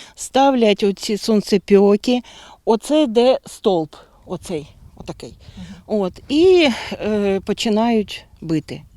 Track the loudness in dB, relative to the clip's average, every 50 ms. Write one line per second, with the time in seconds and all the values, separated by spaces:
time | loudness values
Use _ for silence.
0 | -20 -20 _ -18 -18 -4 _ 2 2 4 4 4 2 2 2 2 0 -2 -2 -4
1 | -6 -6 -6 -6 -2 0 0 0 0 0 -2 -2 2 4 4 4 6 4 2 2
2 | 0 -2 -2 -2 -2 -8 -20 -20 -20 -20 -20 _ _ -2 -2 -2 0 0 0 0
3 | 0 2 2 2 2 2 2 0 _ -12 -20 -4 _ 0 0 0 -2 -6 -10 -20
4 | -20 _ _ _ _ -14 -12 -12 -10 -10 -10 -10 -10 -12 -20 -20 -20 -20 _ -20
5 | -16 -16 -14 -14 -14 -18 -18 -20 -20 -20 -20 -20 -18 -18 -18 -20 -10 -6 -4 -4
6 | -4 -4 -6 -12 -10 -4 0 2 4 6 6 6 4 2 0 -2 -8 -12 -12 -8
7 | -6 -4 -2 -2 0 0 -2 -2 -2 -6 -6 -4 -2 -2 0 0 0 2 0 0
8 | -2 -4 -10 -20 -20 _ _ -16 -8 -4 -4 -4 -4 -6 -14 -16 -16 -20 _